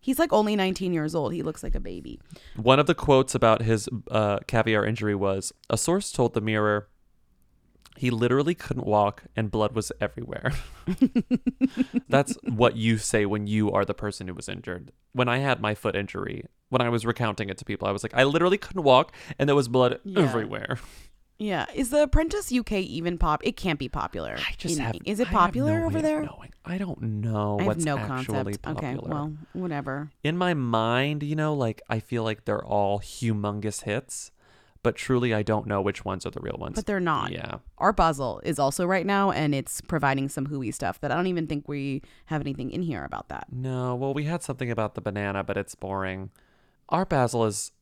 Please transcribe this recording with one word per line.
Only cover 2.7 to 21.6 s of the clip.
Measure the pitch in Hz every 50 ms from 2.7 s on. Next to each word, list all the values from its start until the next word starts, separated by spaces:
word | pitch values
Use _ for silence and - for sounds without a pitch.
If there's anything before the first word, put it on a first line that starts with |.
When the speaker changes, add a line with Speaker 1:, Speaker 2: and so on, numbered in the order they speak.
| 131 139
Speaker 2:
of | 147
the | 151 170
quotes | - - - 139 131 127 127 -
about | 123 117 113 110 104 117
his, | 110 113 107 101 - - 107 - -
uh, | - 110 107 104 101 98 -
caviar | - - 117 110 113 110 104 104
injury | 107 113 113 107 107 101
was, | 98 98 98 98 98 95 - - _ - _
a | - 110
source | - - 170 196 196 - -
told | - 127 117 -
the | 117 104
Mirror | 110 110 107 107 107 104 104 104 _ _ _ _ _ _ _ _ _ _ _ _ _ _ _ _ _ _ _ _ - _ -
he | - 123
literally | 120 110 117 120 123 135 139 156 175
couldn't | - - - 131 127 -
walk | - 104 104 104 101 104 - - - _
and | - 110 107
blood | - 107 107 104 123
was | 113 107 - - -
everywhere. | 107 107 - - 120 - - - - - 147 - - - - - -
<laughs> | - 185 - - - - 247 - - 254 - - - 262 - 254 269 - - 262 - - 127 - -
That's | 135 135 143 - 127 - -
what | - 120 107 120 120 -
you | 117 110 113 113 110
say | 101 - - 110 104
when | 98 104 107 104
you | 104 107 107 107 101 92
are | 98 101
the | 95 104
person | - - 104 101 - 95 92
who | 90
was | - - -
injured. | 98 92 - - 90 90 127 - - _ _ _ _
When | 127 123 120
I | 120 131
had | 139 139 127 -
my | 107 107 107
foot | - - 110 87
injury, | 95 101 98 - - 98 107 110 - - - _ _ _ _
when | - 127 123
I | 120
was | 120 117 107
recounting | 117 117 - 123 110 104 - 110 98
it | 95 -
to | -
people, | - 104 98 - 98
I | 98
was | 101 -
like, | 110 -
"I | 120 131
literally | 139 143 165 170 180 190 202
couldn't | - - - 185 160
walk | 139 127 127 151 - - - - - - -
and | 139 143
there | 143
was | 143 135 120
blood | 120 127 127 123 120 - -
Speaker 1:
Yeah. | 196 190 202 175
Speaker 2:
everywhere." | 135 117 117 107 101 101 107 107 - 120 113 - - - - - - - _ _ _ _ _
Speaker 1:
Yeah. | 214 214 190 160